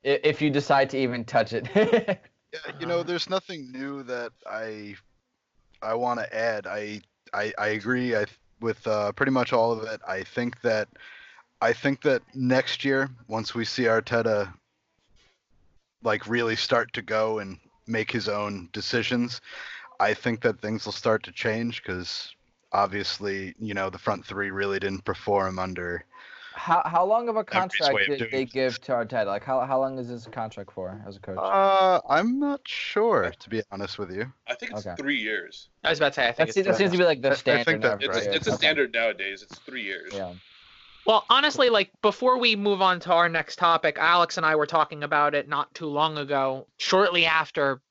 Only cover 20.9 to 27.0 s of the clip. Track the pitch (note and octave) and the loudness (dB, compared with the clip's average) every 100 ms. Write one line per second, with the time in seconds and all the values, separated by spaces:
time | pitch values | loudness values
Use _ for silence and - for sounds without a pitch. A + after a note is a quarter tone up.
20.9 | - A#2+ A2 - E2+ A#2+ A2 A#2 A2+ - | -4 0 0 -2 -6 -4 -2 -4 -6 -8
21.9 | F2+ F2+ - - - _ _ _ F#2+ G2+ | -8 -6 -10 -12 -18 _ _ _ 0 0
22.9 | G2+ F#2+ - G2+ G2 F#2+ - A2 G2+ F#2+ | 0 -6 -6 -6 -6 -8 -10 -8 -4 -4
23.9 | F#2 - G2 - G2 G2+ F#2+ G2 G2 G2 | -4 -4 -4 -6 -6 -6 -2 -2 -2 -2
24.9 | F#2+ - F#2+ - G2+ F#2+ F#2 F#2 F#2 F2 | -4 -6 -6 0 2 2 -2 -6 -6 -6
25.9 | F2 - - - - - - - E3+ - | -8 -10 -20 -20 -20 -18 -12 0 0 2
26.9 | E3+ | 2